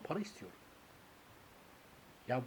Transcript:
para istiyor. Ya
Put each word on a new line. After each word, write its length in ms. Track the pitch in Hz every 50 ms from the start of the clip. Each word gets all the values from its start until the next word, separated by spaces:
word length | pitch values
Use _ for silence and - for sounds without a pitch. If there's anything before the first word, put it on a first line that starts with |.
| -
para 160 | - 151 208
istiyor. 320 | 208 - - - 104 90 - - - - - - - - - - - - - - - - - - - - - - - - - - - - - - - - - - - -
Ya 140 | 123 127 123